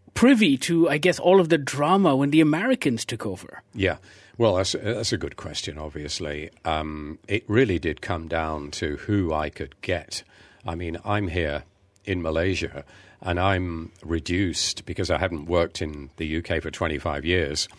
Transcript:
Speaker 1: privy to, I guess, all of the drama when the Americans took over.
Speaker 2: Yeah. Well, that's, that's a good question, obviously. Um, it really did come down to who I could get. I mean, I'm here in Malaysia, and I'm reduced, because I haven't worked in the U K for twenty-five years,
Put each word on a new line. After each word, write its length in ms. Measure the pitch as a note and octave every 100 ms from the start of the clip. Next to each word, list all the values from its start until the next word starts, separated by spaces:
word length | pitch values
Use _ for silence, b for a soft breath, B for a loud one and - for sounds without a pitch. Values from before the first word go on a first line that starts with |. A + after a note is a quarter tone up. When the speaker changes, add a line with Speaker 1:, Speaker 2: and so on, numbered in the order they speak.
| _
Speaker 1:
privy 440 | - B3 A#3+ F#3+ C3
to, 300 | - E3 D#3+
I 100 | D3
guess, 200 | F3+ -
all 220 | F3 G3
of 80 | D#3+
the 100 | D#3+
drama 560 | C3+ C3+ D3+ G3 F3+
when 160 | C3+ C#3+
the 100 | D#3
Americans 640 | D#3 D#3 A#3+ C4 D3 A2+
took 200 | - A2+
over. 380 | G#2 F2+ - - -
Speaker 2:
Yeah. 220 | A2 F#2 D#2+ - b b b
Well, 180 | A2+ F2+
that's, 160 | F#2+
that's 400 | - G2+ A2+ A#2
a 60 | G2
good 180 | D2 -
question, 420 | D#2+ D2+ - D2+
obviously. 720 | D#2 D2+ D2 - D#2 D2 D#2 -
Um, 540 | E2 D#2 D2+ D2+ D2 D#2+ -
it 160 | G2+ -
really 300 | A2 A2+ E2+
did 220 | D#2+ D2
come 280 | - E2+ D#2+
down 420 | D#2+ D#2+ D#2 C#2+
to 240 | - D#2 C#2+
who 360 | - G2+ F2
I 180 | D#2 D#2
could 300 | - C#2+ -
get. 400 | - F2 - - - b b b -
I 80 |
mean, 220 | E2+ E2+ E2+
I'm 240 | G#2 G#2 F#2+
here 360 | F2 D#2 D2 - _ _ _
in 180 | - F2
Malaysia, 640 | D#2+ D#2+ F#2 F2+ - C#2+ - b b b
and 180 | F#2 F2
I'm 540 | F#2+ F#2 F2+ E2 - _
reduced, 800 | D#2 E2 D#2 F2+ F#2 D2+ - - -
because 240 | F2 F2+
I 80 | D#2
haven't 280 | F#2 E2 D#2+
worked 340 | F2 E2 -
in 300 | D#2+ D2 C#2 -
the 100 | D#2
U 160 | E2
K 180 | - E2
for 100 | D#2
twenty-five 540 | - E2+ C#2+ E2 C#2+
years, 440 | D#2 F2+ C#2+ - -